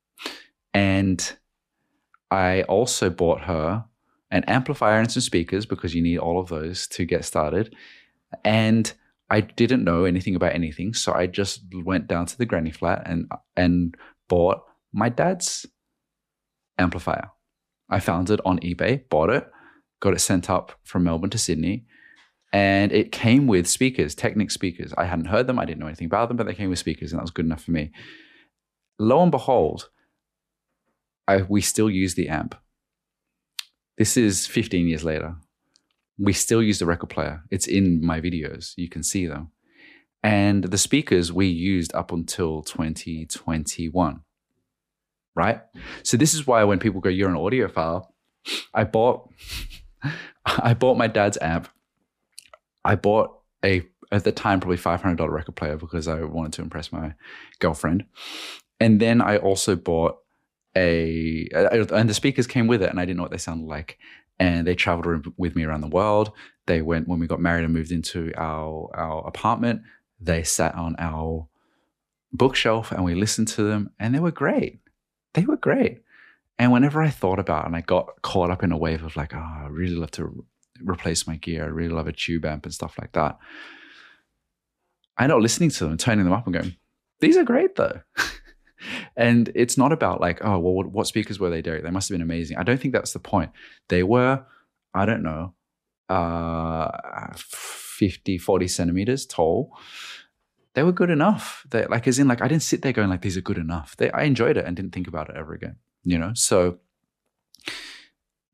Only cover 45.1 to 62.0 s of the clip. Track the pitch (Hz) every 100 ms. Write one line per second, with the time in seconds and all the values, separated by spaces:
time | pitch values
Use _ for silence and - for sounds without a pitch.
45.1 | _ _ - 95 - - - - - -
46.1 | 117 156 156 135 117 104 95 110 92 95
47.1 | 92 95 82 90 127 95 - 80 90 -
48.1 | _ _ _ - - - 110 110 110 123
49.1 | - - _ - - - - - _ 147
50.1 | - - _ - - 120 117 127 120 113
51.1 | 110 104 101 80 85 - _ _ _ _
52.1 | _ _ - _ - _ _ - 101 101
53.1 | 107 95 - _ _ 98 92 - _ -
54.1 | 101 107 - 107 95 90 87 85 85 95
55.1 | 82 80 78 73 - 78 76 82 85 80
56.1 | 80 80 80 80 80 80 80 78 82 78
57.1 | - - - - _ 87 78 78 90 -
58.1 | - - - - - _ _ 113 104 117
59.1 | 117 101 104 98 95 - 90 87 82 82
60.1 | - _ _ _ _ _ 92 87 85 82
61.1 | 82 80 80 - - 98 113 104 101